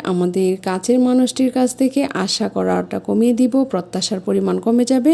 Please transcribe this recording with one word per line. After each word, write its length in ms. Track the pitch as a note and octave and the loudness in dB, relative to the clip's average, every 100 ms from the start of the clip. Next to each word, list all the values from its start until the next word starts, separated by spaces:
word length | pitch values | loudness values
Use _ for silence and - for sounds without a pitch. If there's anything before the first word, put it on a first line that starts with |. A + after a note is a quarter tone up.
আমাদের 460 | - F3+ F3+ F#3+ F#3 F#3 | 0 0 0 0 0 -2
কাছের 420 | F#3+ F#3 F#3 B3+ | -4 -4 0 2
মানুষটির 520 | B3 B3+ B3+ - C4 | 4 2 2 0 0
কাছ 180 | B3+ B3+ - | 2 0 0
থেকে 260 | C4 C4+ C4+ | 0 0 -2
আশা 340 | - F#3+ - G3 | -4 -4 -2 -4
করাটা 480 | F#3+ F#3 F3+ F3+ G3 | -2 0 0 -2 -6
কমিয়ে 340 | G#3 G3+ A#3+ | -2 0 2
দিব, 200 | A#3 B3+ C4+ | 2 2 2
প্রত্যাশার 560 | C4+ F#3 F3+ F#3 - F#3+ | 0 -4 -4 -6 -4 -6
পরিমাণ 360 | G#3 G3 F#3+ F#3 | -2 -2 0 0
কমে 260 | A3+ A#3+ A#3+ | 0 2 2
যাবে, 260 | C4 C#4 | 2 4